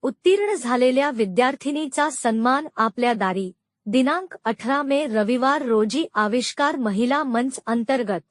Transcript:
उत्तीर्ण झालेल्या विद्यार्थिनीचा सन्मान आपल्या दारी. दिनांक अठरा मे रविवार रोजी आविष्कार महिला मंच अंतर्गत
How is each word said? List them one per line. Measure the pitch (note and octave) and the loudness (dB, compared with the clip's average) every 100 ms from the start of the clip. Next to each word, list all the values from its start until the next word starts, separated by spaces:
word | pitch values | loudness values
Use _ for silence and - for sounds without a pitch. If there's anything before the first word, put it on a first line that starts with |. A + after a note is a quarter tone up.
उत्तीर्ण | C4 - - G4 G4+ | -4 0 2 2 2
झालेल्या | G4 A#3+ B3 B3+ B3+ C#4+ | -2 -2 2 4 4 0
विद्यार्थिनीचा | A#3+ G#3 F3+ B3 C#4 C#4 D4 D#4 C#4 D4 | 0 -2 2 2 0 -4 -4 -4 0 -2
सन्मान | C#4 A#3+ A3+ A#3 C4+ D#4 - | 0 -2 0 2 0 -2 -2
आपल्या | A3+ - A#3+ | -2 0 0
दारी. | A#3 G3 F#3+ F#3 - _ _ - | 2 0 -2 -6 -10 _ _ -2
दिनांक | A#3 C4 E4 F#4 - | 2 2 0 -4 -8
अठरा | - A3+ A3+ C#4 | -6 -4 -2 -2
मे | C#4+ C#4 D4 | 0 0 0
रविवार | A3 G#3 B3 C4 D4 | 0 0 2 2 0
रोजी | C4 A3+ G#3+ A#3+ E4 | 2 2 2 0 -2
आविष्कार | - G#3+ A#3+ A#3+ - C#4+ D4+ | 0 0 0 -2 -2 -2 0
महिला | A3+ G3 A#3+ C#4 | -2 0 0 0
मंच | D4 A#3 B3+ - - | 0 0 -2 -4 -4
अंतर्गत | A#3 A3+ C4+ G#3+ F#3 - | -2 0 -2 -2 -6 -6